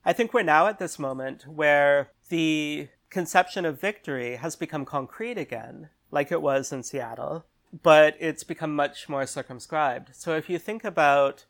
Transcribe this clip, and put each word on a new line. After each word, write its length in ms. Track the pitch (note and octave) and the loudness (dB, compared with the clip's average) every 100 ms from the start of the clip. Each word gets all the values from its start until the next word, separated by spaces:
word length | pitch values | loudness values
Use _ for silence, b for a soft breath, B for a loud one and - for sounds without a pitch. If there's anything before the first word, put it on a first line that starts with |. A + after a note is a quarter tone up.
I 80 | - | 0
think 200 | E3+ A3+ | 0 0
we're 100 | A#3+ | 2
now 240 | F3+ D3+ G3 | 4 6 4
at 120 | G#3 | 0
this 200 | F3 - | -10 -6
moment 480 | C#3 C3 C3 C3+ C3+ | -8 -6 -10 -12 -14
where 640 | D#3 D3+ C#3+ C#3+ C#3+ C3+ _ _ | 0 4 6 6 4 0 _ _
the 600 | E3+ D#3+ D#3 D3 D3+ D3 _ _ | 0 0 0 -2 -6 -10 _ _
conception 540 | F#3+ E3+ F#3 F3+ G3 | -6 2 2 2 -2
of 160 | E3 C3+ | -4 -2
victory 560 | G3 G#3 - C3+ A#2+ B2 | -6 -6 -8 -6 -6 -6
has 180 | D#3+ | -8
become 300 | - D#3+ D#3 | -8 -8 -8
concrete 540 | C3+ C#3+ C3 - A#3 A#3 | -6 -6 -6 -10 -10 -8
again, 520 | C#3 A#2 A#2 - D#3 _ _ | -8 -10 -12 -18 -20 _ _
like 200 | D3 C#3+ | -4 -2
it 120 | E3+ | -2
was 300 | D3 C3+ C3+ | 0 -2 -2
in 100 | C3+ | -10
Seattle, 640 | A#2+ C#3 A#2 A2+ D3 E3 _ _ _ E3 | -8 -10 -10 -10 -10 -10 _ _ _ 0
but 340 | F3 D3+ D3+ - | 8 8 8 4
it's 240 | E3 D3 | -6 -6
become 320 | - D#3+ D#3+ D3 | -10 -8 -4 -2
much 320 | C#3+ - - | -2 -4 -8
more 180 | C#3 C3 | -6 -4
circumscribed. 880 | D3 - B2 - D#3+ C#3+ B2 - | -8 -12 -16 -8 -2 -2 -2 -12
So 220 | - E3+ D#3+ | -12 -4 -4
if 120 | D#3 | -4
you 100 | F3 | -6
think 260 | - A3 | -6 -8
about 600 | - E3 D3 C#3+ C#3 - | -4 2 4 4 2 -2